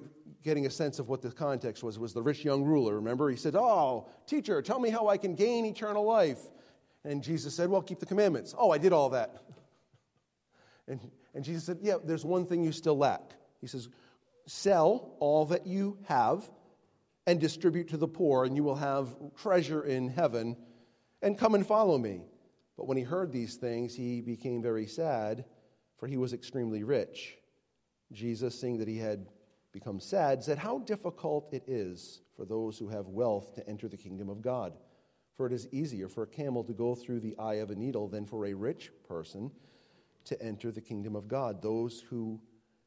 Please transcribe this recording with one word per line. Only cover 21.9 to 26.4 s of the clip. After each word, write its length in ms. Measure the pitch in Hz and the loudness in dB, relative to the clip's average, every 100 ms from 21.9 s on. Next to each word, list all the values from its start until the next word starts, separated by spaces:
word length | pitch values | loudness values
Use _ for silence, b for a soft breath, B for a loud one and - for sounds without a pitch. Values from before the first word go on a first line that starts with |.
| 143 | 4
me." 240 | 110 92 - - _ _ _ - | 2 -6 -12 -20 _ _ _ -12
But 100 | 131 | -4
when 100 | 131 | -2
he 60 | |
heard 280 | 123 180 180 | -2 -4 -4
these 240 | 123 113 - | -4 -6 -6
things, 380 | 123 117 120 | -6 -4 -6
he 280 | 120 123 120 | -6 -6 -6
became 400 | 120 113 135 120 | -6 -8 -4 -4
very 240 | 117 113 107 | -2 -2 -4
sad, 580 | - 160 123 107 113 123 b b b b - | -4 -2 0 -2 -6 -8 b b b b -12
for 100 | 127 | -6
he 100 | 135 | -4
was 160 | 127 | -2
extremely 500 | 120 | -4